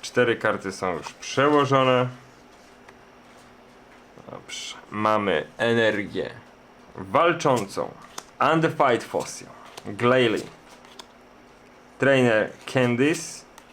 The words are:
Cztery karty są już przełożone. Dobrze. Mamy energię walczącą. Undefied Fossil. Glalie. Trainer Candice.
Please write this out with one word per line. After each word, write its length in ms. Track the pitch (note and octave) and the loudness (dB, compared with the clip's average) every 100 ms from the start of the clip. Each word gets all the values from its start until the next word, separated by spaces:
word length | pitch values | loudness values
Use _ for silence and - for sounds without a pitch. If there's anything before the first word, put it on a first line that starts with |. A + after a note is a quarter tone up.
Cztery 340 | - - A#2+ A2 | -4 0 2 2
karty 360 | A2 F#2+ G2 | -2 -4 -6
są 200 | F#2 F#2 | -6 -6
już 200 | E2 - | -6 -10
przełożone. 960 | - - - C#3+ D3 C3+ C3+ C3 B2+ B2+ - - - - - - - - - - - - - - - - - - - - - - | -14 -6 0 2 4 4 2 4 2 0 -6 -20 -20 -20 -20 -20 -20 -20 -20 -20 -20 -20 -20 -20 -20 -20 -20 -20 -20 -20 -20 -20
Dobrze. 440 | - - - - - - | -18 -16 -14 -12 -14 -12
Mamy 560 | G#2 G#2+ G#2+ G2+ D#2+ D2 - | -2 2 2 2 0 -2 -2
energię 720 | A#2 A#2 A2+ G#2 F#2+ F#2 D2 - - - - - - - | 0 2 2 0 -4 -6 -8 -10 -20 -20 -20 -20 -20 -16
walczącą. 920 | F#2+ B2 E3+ E3 D3+ B2 G2 - A#1+ - - - - - B2+ | -2 2 2 2 2 0 -2 -6 -8 -10 -20 -18 -14 -2 2
Undefied 520 | D#3+ D#3+ D#3+ C#3 A#2 | 2 2 2 2 2
Fossil. 420 | - F2+ - - - - - - - | -2 -6 -6 -10 -16 -20 -20 -16 -12
Glalie. 520 | G2+ A#2+ C3 A#2+ F2+ - - - - - - - - - - - - - - - - | -2 2 4 4 0 -6 -16 -20 -20 -20 -20 -20 -20 -20 -20 -20 -20 -20 -20 -20 -2
Trainer 520 | B2+ C3+ B2 G#2+ G2+ - - | 2 4 4 2 0 -6 -6
Candice. 680 | C3 B2 A#2+ C#3+ E3+ - - - - - | 0 0 2 0 0 -6 -16 -20 -20 -20